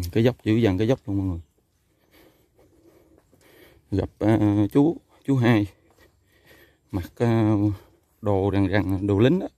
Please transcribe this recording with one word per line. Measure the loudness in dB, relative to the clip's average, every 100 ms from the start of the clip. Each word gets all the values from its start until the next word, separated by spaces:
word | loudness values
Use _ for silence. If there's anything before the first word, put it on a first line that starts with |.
| -2
cái | 0
dốc | 0 0
dữ | -2
dằn | 2 2 0
cái | -2
dốc | -2 -4
luôn | -4
mọi | -4
người. | -6 -12 _ _ _ _ _ _ _ _ _ _ _ _ _ _ _ _ _ _ _ _ _ -20 _ _
Gặp, | -4 -4 _
ờ, | 0 2 2 0 0
chú, | 2 0 -2 _ _
chú | -4 0
hai. | 2 2 0 -8 _ _ _ _ _ _ _ -20 _ _ _
Mặc, | -10 -10 -4
ờ, | 0 2 2 2 0 -4 -14 _ _ _
đồ | -2 0 0
rằn | 0 0
rằn, | 0 -2 -4 0
đồ | 2
lính | 2 2
đó. | -4